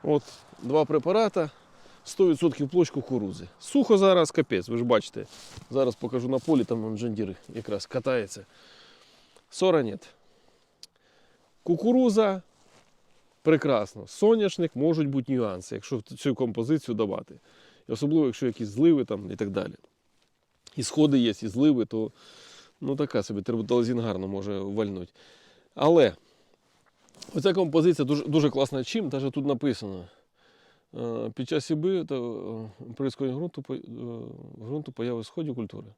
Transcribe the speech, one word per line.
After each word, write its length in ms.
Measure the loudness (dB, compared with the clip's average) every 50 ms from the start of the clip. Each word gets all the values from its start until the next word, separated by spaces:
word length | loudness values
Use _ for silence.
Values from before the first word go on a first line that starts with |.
От, 200 | 0 0 0 0 0 -6 -20 -20 -20 -20 -20 -14
два 220 | -6 0 2 2 2
препарата, 640 | 4 0 0 0 2 2 2 2 2 0 -2 -2 -2 -6 -16 -20 _ -20 -20 -20 -20 -20 -20 _
сто 240 | -12 0 4 4 4
відсотків 400 | 4 4 2 0 2 0 -4 0
площ 220 | 4 2 2 2
кукурузи. 560 | 0 -8 -4 -2 -2 -2 -2 -4 -6 -10 -14 -18 -18 _
Сухо 400 | -18 0 2 2 4 6 6 6
зараз, 320 | 8 6 6 6 4 2
капець, 380 | 2 0 0 _ 0 -2 -2 -2
ви 100 | -2 -2
ж 60 | 2
бачите. 420 | 4 4 4 4 0 -12 -12 -12 -12 -16 -20 -20 -20 -20 -20 -16 _
Зараз 240 | 0 2 2 2 0
покажу 340 | _ -8 -4 -4 -4 -2 0
на 100 | -2 -2
полі, 260 | 2 4 4 4 4
там 200 | 2 -2 -4 -2
он 140 | -6 -6 -4
Джон 160 | -4 -4 -2
Дір 220 | -4 -4 -4 -6 -12 -16 -14 -14
якраз 320 | -12 -6 -6 -6 -6 -6
катається. 600 | _ -6 -4 -2 -2 -2 -2 -4 -6 -12 -18 -18 _ _ -20 -20 -20 -20 -20 -20 -20 -20 _ _ _ _ _ _ _ _ -20 _ _
Сора 320 | -2 2 4 4 4 4
нет. 260 | 2 0 -6 -10 -14 -20 _ _ _ _ _ _ _ _ _ _ _ _ _ _ -20 _ _ _ _ _ _ _ _ _ _ _ _ _ _ _
Кукуруза 800 | _ -2 0 2 4 4 4 6 4 4 4 4 2 2 0 -4 -8 _ _ _ _ _ _ _ _ _ _ _ _ _ _ _ _ _ _ _
прекрасно. 640 | _ 4 4 4 4 2 2 2 0 -4 -8 -18 -18
Соняшник, 680 | -18 -4 2 4 4 6 6 2 0 0 0 -2 -2 _
можуть 320 | 0 2 2 2 2 0 0
бути 240 | 0 -2 -2 0
нюанси, 420 | -2 0 0 -2 -4 -8 -10 -10 -10
якщо 220 | -10 -8 -6 -8
в 60 | -8
цю 320 | -8 -10 -16 -4 -2 -2 0
композицію 600 | 0 -2 -2 -2 -4 0 0 0 -2 0 -4 -2
давати. 400 | -2 0 -2 -2 -6 -8 _ -20 -20 _ _ _ _ -20 -20 _ _ _ -10
І 40 |
особливо, 340 | -6 -2 0 2 2 4 2
якщо 200 | 2 0 -2 -4
якісь 220 | -4 -2 -4 -8 -8
зливи 360 | 0 4 4 6 6 4 2
там 280 | -2 -4 -6 -6 -10
і 40 | -6
так 140 | -6 -6 -4
далі. 240 | -2 -4 -4 -6 -10 _ _ _ _ _ _ _ _ _ _ _ _ _ _ _ _ _ _ -14 _
І 60 | -8
сходи 360 | -8 -4 2 2 4 4 4 4
є, 120 | 4 2
і 180 | 0 -2 -8 -6
зливи, 360 | -2 2 2 4 4 2 0
то, 260 | -2 -4 -6 -6 -6 _ _ -20 -20 -20 -20 -20 -20 -20 -20 -20 _ _ _
ну, 160 | -6 -6 -4
така 260 | -4 -4 -2 -2 -4
собі, 200 | -4 -4 -8 -6
тербуталазін 580 | -4 -4 -4 -4 -2 0 2 2 2 0 -2 -2
гарно 280 | -2 -4 -4 -4 -6 -6
може 300 | -6 -6 -6 -6 -6 -6
вальнуть. 540 | -6 -4 -2 -2 -2 -2 -4 -8 -10 -14 _ _ -20 -20 -20 _ _ _ _ _ _ _ _
Але 380 | 0 4 6 8 8 6 6 2 _ _ _ _ _ _ _ _ _ _ _ _ _ _ _ _ _ _ _ _ -20 -20 -8 -6
оця 180 | 0 0 2
композиція 540 | 2 2 0 2 4 4 6 6 4 4 2
дуже, 180 | 0 0 0 0
дуже 260 | 2 2 4 4 4
класна 340 | 2 2 0 0 0 -6 -4
чим, 260 | -2 -4 -4 -2 -2
навіть 200 | -4 -2 -4 -2
тут 140 | -4 -2 0
написано. 580 | 0 0 0 0 -2 -2 -2 -6 -10 -10 -12 -14 -16 _ _ _ _ _ _ _ _ _ _ _ _ _ _ _ _ -10
Е, 360 | -8 -6 -6 -6 -6 -6 -8 -8
під 140 | -8 -6 -2
час 160 | -2 -4 -2
сіби 400 | -2 -4 -2 0 0 0 -2 -2
та, 100 | -4 -6
е, 560 | -6 -4 -6 -8 -8 -8 -10 -10 -10 -12 -14 -16 _ -18 -16 -8
прискорення 400 | -4 -4 -6 -4 -4 -6 -4 -4
ґрунту, 260 | -6 -8 -8 -10 -12
по-, 120 | -12 -10 -12
е, 60 | -12 -12 -14 -14 -12 -12 -12 -12 -12 -12 -14 -16 -18 -18 -20 -18 -16
ґрунту 320 | -12 -10 -8 -8 -10 -10
появи 320 | -8 -6 -6 -4 -4 -6 -8
сходів 300 | -10 _ -8 -8 -6 -6
культури. 320 | -8 -8 -8 -10 -16 -18 -18 -20